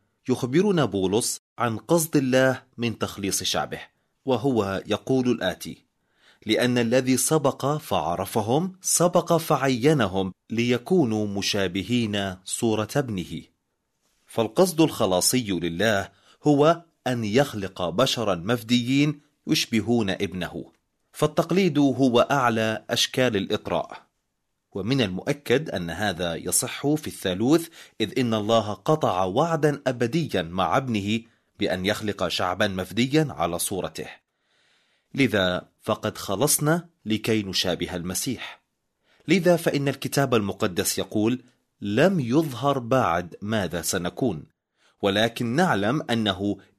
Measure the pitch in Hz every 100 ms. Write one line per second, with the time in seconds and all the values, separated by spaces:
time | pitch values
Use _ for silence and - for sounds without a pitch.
0 | _ _ - 120 120 143 208 175 120 98
1 | 92 107 - - _ - 120 107 - 170
2 | 156 151 131 131 131 123 - - 117 107
3 | 104 - 98 - - 87 71 - - _
4 | _ _ 131 120 139 117 98 95 - 104
5 | - 131 123 - 92 82 85 - _ _
6 | _ _ _ _ 104 110 123 123 117 127
7 | 127 123 - 156 139 - 135 151 - 92
8 | 76 87 98 117 104 139 185 - - -
9 | 170 175 175 165 160 143 135 123 135 151
10 | 101 95 95 - - 113 120 120 120 185
11 | 123 107 104 101 98 104 95 92 90 120
12 | 110 104 98 90 - - 120 107 104 143
13 | 131 98 78 78 - _ _ _ _ _
14 | _ _ _ - 110 - 185 160 160 -
15 | 104 90 - 127 104 87 87 82 110 98
16 | 101 _ _ _ 151 143 147 165 - _
17 | 123 123 107 110 143 107 95 - 90 90
18 | 135 - 107 87 90 120 110 123 120 135
19 | 147 147 _ _ - - - 113 101 120
20 | 98 - 98 92 80 85 - _ _ _
21 | _ - 151 156 165 175 185 143 139 120
22 | 135 117 - 139 123 110 110 110 - 117
23 | - - 127 101 98 107 - 85 - -
24 | _ _ _ _ _ _ _ 101 98 139
25 | 104 92 - - - 127 156 92 85 82
26 | 104 85 87 82 90 - 123 - 143 151
27 | 101 - 95 92 120 165 165 - - -
28 | 104 135 120 110 104 113 104 101 - 156
29 | 131 92 95 107 170 165 151 147 131 123
30 | 120 160 131 98 82 92 87 113 131 107
31 | 101 113 113 _ _ - 98 92 92 104
32 | 107 101 90 - 95 92 104 92 92 104
33 | 131 147 151 69 85 85 - 95 80 -
34 | - - _ _ _ _ _ _ _ _
35 | _ - 127 101 92 90 - _ - 104
36 | 107 - - 98 143 - 151 170 - _
37 | 107 110 113 110 98 90 92 85 87 90
38 | 85 90 139 107 - - _ _ _ _
39 | _ _ - 185 175 170 170 143 139 135
40 | - - 135 120 101 - 107 87 92 -
41 | 90 107 107 123 - _ _ _ 101 107
42 | 180 190 120 139 156 117 139 135 113 131
43 | 101 87 87 - 104 113 87 85 82 92
44 | 87 - 127 80 - _ _ _ _ _
45 | 101 98 113 117 120 131 180 110 101 151
46 | - 117 107 90 101 98 -